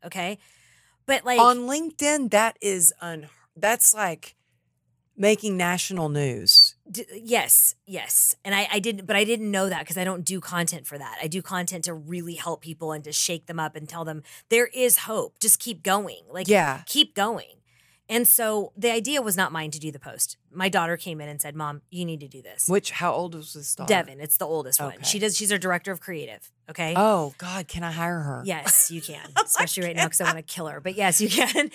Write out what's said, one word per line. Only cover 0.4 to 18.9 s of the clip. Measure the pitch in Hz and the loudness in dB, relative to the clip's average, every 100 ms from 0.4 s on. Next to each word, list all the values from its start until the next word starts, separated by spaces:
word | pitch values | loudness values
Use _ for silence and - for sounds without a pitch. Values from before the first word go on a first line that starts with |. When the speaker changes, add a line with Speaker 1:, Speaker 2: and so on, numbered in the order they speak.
| _ _ _ _ _ _ - | _ _ _ _ _ _ -2
Speaker 1:
But, | 269 | 0
like | 247 240 | 2 6
Speaker 2:
On | 240 247 | 8 6
LinkedIn, | 247 294 330 - 285 302 247 | 0 -2 -4 0 2 2 4
that | 208 220 - | 4 4 0
is | 202 185 156 - | -2 4 4 2
un-, | 170 160 147 _ _ 165 | -10 -10 -14 _ _ -2
that's, | 202 233 - | 0 4 4
like, | 214 190 160 - _ _ _ _ _ _ _ _ - | 4 2 -2 -12 _ _ _ _ _ _ _ _ 2
making | 202 208 214 185 | 4 4 2 0
national | 175 180 - 185 151 | 0 0 -2 -2 -2
news. | 147 139 117 - - - - 302 | 0 0 0 8 10 10 4 -14
Speaker 1:
D-, | 196 220 | -12 -12
yes, | 208 226 233 - - - - - | -12 0 0 4 4 4 0 -10
yes. | 180 104 - - - | -10 -2 2 2 0
And | 196 | -2
I, | 202 202 | 0 0
I | 208 | -2
didn't, | 226 196 190 | -2 -6 -2
but | 202 | 0
I | |
didn't | 214 233 214 | 2 0 0
know | 196 190 | 0 0
that | 165 151 | -2 -6
'cause | 185 | -4
I | |
don't | 185 180 | -4 -4
do | 165 185 | -4 -6
content | - 175 165 165 131 | -6 -4 -4 -4 -10
for | 143 | -12
that. | 127 113 | -12 -8
I | 156 | -6
do | 180 | -6
content | - 185 175 180 | -6 -6 -4 -6
to | 165 | -8
really | 160 151 175 170 | -10 -10 -10 -10
help | 160 175 156 | -10 -8 -8
people | 165 156 160 | -10 -10 -8
and | 156 | -8
to | 151 | -6
shake | 147 - 165 - | -4 -2 -4 -8
them | 165 | -6
up | 156 156 | -6 -8
and | 151 | -14
tell | 170 | -10
them | 160 156 - - - | -10 -10 -14 -16 0
there | 226 240 | 2 2
is | 254 247 - | 2 2 2
hope. | - 220 131 - | 0 -6 -6 -2
Just | 220 - | 2 2
keep | 240 170 | 0 -6
going. | 190 202 185 87 87 | 0 0 -2 -12 -14
Like, | 165 185 | -6 4
Speaker 2:
Yeah. | 202 147 135 - | 4 4 -2 -4
Speaker 1:
keep | 294 - | 0 2
going. | - 208 196 - _ _ _ _ _ - | 2 -2 -2 -10 _ _ _ _ _ -2
And | 226 233 | 2 4
so | - 220 214 190 - | 4 2 0 -2 0
the | 233 | 0